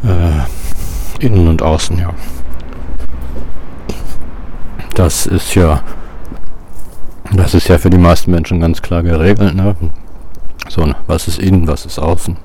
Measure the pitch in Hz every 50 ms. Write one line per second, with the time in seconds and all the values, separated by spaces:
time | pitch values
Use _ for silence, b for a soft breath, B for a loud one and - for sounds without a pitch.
0 | - 110 98 90 85 85 76 76 67 - - - - - - - - - - -
1 | - - - - - 127 107 95 87 82 80 78 62 80 80 78 - - 82 85
2 | 87 87 82 B B B B B B - - - - - - - - - - -
3 | - - - - - - - - - - - - - - - - - - - -
4 | - - - - - - - - - - - - - - - - - - - -
5 | 92 80 - - - - - 85 - - - 95 87 80 76 69 - B B B
6 | B B B B B B - - - - - - - - - - - - - -
7 | - - - - - - 98 95 90 - - 87 - - 92 82 - 92 87 90
8 | 87 85 85 - - - 90 85 80 - - 87 82 82 82 - - - - 85
9 | 82 82 82 78 80 92 104 98 101 95 78 95 95 101 101 - 82 85 - -
10 | - - - - - - - - - - - - - - - - 82 76 73 -
11 | - - 85 78 - - - - 95 95 95 92 82 78 73 - - 76 - -
12 | 73 80 87 - - - 87 - -